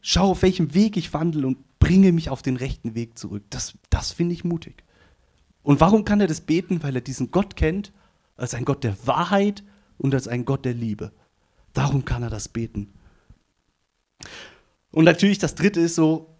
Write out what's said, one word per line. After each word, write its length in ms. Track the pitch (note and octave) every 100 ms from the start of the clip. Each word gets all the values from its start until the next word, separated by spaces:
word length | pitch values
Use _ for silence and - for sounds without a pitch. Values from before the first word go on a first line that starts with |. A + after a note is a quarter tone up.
Schau, 300 | - E3+ G3
auf 100 | F3
welchem 320 | F#3+ F#3 D#3
Weg 240 | D3+ A3 G3+
ich 160 | D#3+
wandle 340 | - E3 D#3 C3
und 120 | C3 _ _
bringe 340 | D3 F#3 G3
mich 180 | E3+ D#3
auf 100 | C3+
den 160 | - B2+
rechten 380 | C3 - A#2+
Weg 240 | A2+ A#2 -
zurück." 260 | G2+ G#2 _
Das, 240 | - - - _
das 220 | - -
finde 200 | - F3
ich 120 | F3
mutig. 400 | F3 E3+ - - _ _ _ _ _ _ _ _
Und 180 | - C#3
warum 240 | D#3+ A3
kann 180 | G#3+ G#3
er 60 | G3
das 120 | D#3
beten? 420 | - D#3+ F3+ F3+
Weil 120 | C#3+
er 80 | B2+
diesen 280 | B2 C3 B2
Gott 260 | F3+ G3+ -
kennt, 360 | D#3 F#3 G#3 _ _ _ _ _
als 160 | B2
ein 100 | A#2
Gott 200 | B2+ C3+
der 120 | A#2+ G2 A#2
Wahrheit 560 | D3 E3+ G3 G3+ G3+ - _ _ _
und 160 | C3+
als 120 | C3 B2
ein 180 | B2 A#2+
Gott 180 | C3+
der 80 | B2+
Liebe. 400 | A#2+ A2+ G#2 G#2 _ _ _ _ _ _
Darum 320 | - C#3 C3+ B2+
kann 160 | B2
er 80 | A#2+
das 180 | A2 -
beten. 460 | - A2+ - G2+ _ _ _ _ - _ _ _ _ _ _ _ _ - - - - _ _ _
Und 140 | D3+
natürlich 340 | D#3+ E3 G3 G3
das 160 | D#3
Dritte 260 | - E3+ E3
ist 160 | E3+ E3
so 380 | D#3+ D#3+ - _